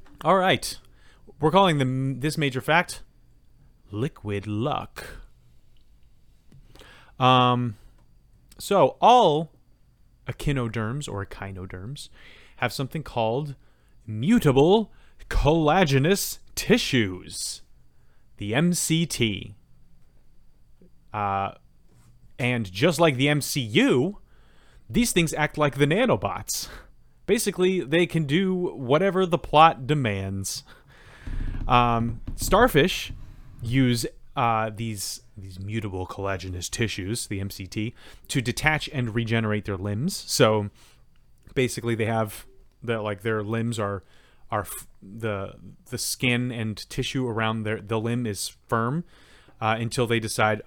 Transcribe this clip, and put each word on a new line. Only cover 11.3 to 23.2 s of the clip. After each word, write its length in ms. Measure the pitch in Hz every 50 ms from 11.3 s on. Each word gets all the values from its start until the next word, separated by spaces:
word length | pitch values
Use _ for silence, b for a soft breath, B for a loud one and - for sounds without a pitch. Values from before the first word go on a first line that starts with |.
| - - 101 98 95 92 92 95 - 90 92 120 143 - - - b b b b b b b b b
have 160 | b 127 120 -
something 300 | - 135 - - 160 139
called 540 | - - 123 113 110 117 139 156 143 131 - - - _ _ _ _ _ - -
mutable 840 | 110 107 107 123 185 240 240 - 147 123 135 147 170 202 226 208 - - - - - - - - -
collagenous 1080 | - - - 139 165 165 156 143 160 190 185 139 139 131 135 170 202 196 - - - - - - -
tissues, 1080 | - - - 214 247 - - - 123 107 95 92 90 - 82 - - - - - - - - - - - - _ - - - - - - - -
the 180 | - 104 101 107
M 200 | 143 170 175 175
C 320 | - - - 160 165 170
T. 480 | - - - 117 110 98 - - - 101 - _ _ - - - - - - - - _ - - - - - - - - _ - - - - - - - - _ - -
Uh, 400 | 107 101 98 98 98 98 95 - - - - _ _ - - - - - - - - - - - -
and 320 | 123 123 123 117 110 92
just 300 | 92 98 131 180 156 143
like 160 | 170 160 131
the 120 | 120